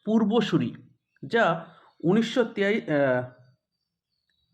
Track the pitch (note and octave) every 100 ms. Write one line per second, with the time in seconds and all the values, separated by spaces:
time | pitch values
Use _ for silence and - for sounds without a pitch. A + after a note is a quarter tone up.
0 | - A3 G#3+ A#3 - E3 A#2+ - - _
1 | _ _ C#3 A#3 G3 E3 - - - _
2 | D#3+ G#3 A3+ - A3+ G#3+ G3 G#3+ - D3+
3 | C#3 B2+ B2+ - _ _ _ _ _ _
4 | _ _ _ _ _